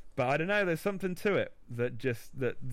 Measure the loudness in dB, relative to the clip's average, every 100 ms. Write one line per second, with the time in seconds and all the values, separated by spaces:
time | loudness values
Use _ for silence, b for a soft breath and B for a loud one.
0 | -8 -2 0 2 2 2 2 2 0 0
1 | -2 0 2 4 2 -4 -10 -2 -2 0
2 | 0 0 -4 -2 -2 0 -4